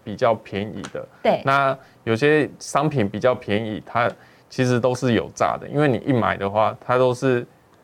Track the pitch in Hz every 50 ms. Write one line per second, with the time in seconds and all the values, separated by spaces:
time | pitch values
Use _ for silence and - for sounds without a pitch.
0 | - 117 101 - 123 117 113 107 - - 110 98 104 110 82 98 - - - -
1 | - - - - - 233 180 139 - 135 139 139 139 135 135 - - - _ _
2 | - 113 113 113 147 147 151 156 127 95 - - - - - 139 147 156 143 131
3 | 104 98 107 104 123 127 127 - - - 101 107 113 107 107 80 - - - 120
4 | 123 - - - - - - _ _ - - - 127 127 123 120 117 127 127 -
5 | 139 123 117 92 71 71 - - 110 73 - - - - 127 143 151 143 117 98
6 | - - 131 117 104 92 92 87 98 98 101 107 107 104 110 - - - 123 127
7 | 131 127 123 120 139 131 123 120 120 - _ _ _ _ _ _